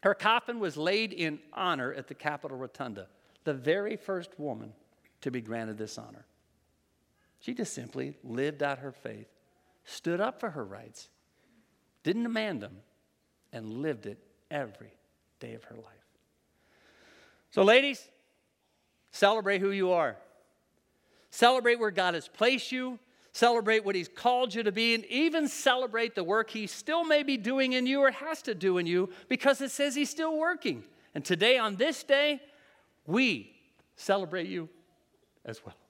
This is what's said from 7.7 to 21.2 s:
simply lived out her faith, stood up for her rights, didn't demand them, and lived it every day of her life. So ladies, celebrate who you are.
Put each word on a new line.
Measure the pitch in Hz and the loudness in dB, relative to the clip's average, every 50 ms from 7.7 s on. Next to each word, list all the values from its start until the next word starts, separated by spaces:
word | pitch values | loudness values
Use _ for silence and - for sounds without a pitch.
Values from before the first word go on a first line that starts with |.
| - | -6
simply | - 120 123 - 135 131 139 143 _ - | -10 -12 -12 -8 -8 -8 -8 -10 _ -14
lived | 127 113 120 135 147 151 143 | -8 -4 -2 -2 -2 -2 -2
out | 151 143 139 131 | -2 -2 -2 -4
her | 131 139 | -8 -14
faith, | 123 - - 120 113 107 110 _ _ _ _ _ _ _ _ _ _ _ _ | -14 -12 -12 -12 -12 -12 -16 _ _ _ _ _ _ _ _ _ _ _ _
stood | - - - _ 165 170 175 | -18 -18 -8 _ -2 -2 0
up | 202 233 - - | 0 -2 -2 -4
for | - 220 | -8 -8
her | 151 151 117 | -6 -6 -10
rights, | 95 98 104 117 117 110 - - - _ _ _ _ _ _ _ _ _ _ _ _ _ _ _ _ _ _ _ | -10 -10 -16 -16 -18 -20 -20 -20 -20 _ _ _ _ _ _ _ _ _ _ _ _ _ _ _ _ _ _ _
didn't | 151 185 226 233 | -2 0 0 0
demand | 233 226 220 220 214 185 123 | -2 -2 -2 -2 -2 -4 -6
them, | 101 101 98 95 - _ _ _ _ _ _ _ _ _ _ _ _ _ - | -8 -10 -14 -18 -20 _ _ _ _ _ _ _ _ _ _ _ _ _ -14
and | 120 110 110 110 120 | -12 -10 -8 -8 -6
lived | 143 160 143 110 101 | -4 -4 -4 -4 -6
it | 107 104 - _ _ _ _ _ _ | -14 -14 -14 _ _ _ _ _ _
every | - 147 139 113 101 - - 107 _ _ _ _ _ _ _ _ _ _ - | -6 -6 -6 -6 -10 -18 -20 -20 _ _ _ _ _ _ _ _ _ _ -14
day | 120 113 | -14 -14
of | 113 - | -14 -16
her | - 117 | -18 -20
life. | 113 113 - - 104 _ _ _ _ _ _ _ _ _ _ _ _ _ _ _ _ _ _ _ _ _ - - - - - _ _ _ _ | -20 -20 -20 -20 _ _ _ _ _ _ _ _ _ _ _ _ _ _ _ _ _ _ _ _ _ _ -20 -20 -20 -20 -20 _ _ _ _
So | - - 190 | 2 6 8
ladies, | 196 220 254 269 285 269 - - - _ _ _ _ _ _ _ _ _ _ _ _ _ _ _ _ _ _ _ _ | 8 8 8 8 4 -2 -6 -12 -20 _ _ _ _ _ _ _ _ _ _ _ _ _ _ _ _ _ _ _ _
celebrate | - - - 202 214 220 208 190 202 190 | -2 4 4 6 6 4 2 0 0 2
who | 190 196 | 2 0
you | 196 196 185 180 | 0 0 2 2
are. | 180 175 160 131 110 - - - _ _ _ _ _ _ _ _ _ _ _ _ _ _ _ _ _ _ | 4 4 2 0 -2 -6 -16 -20 _ _ _ _ _ _ _ _ _ _ _ _ _ _ _ _ _ _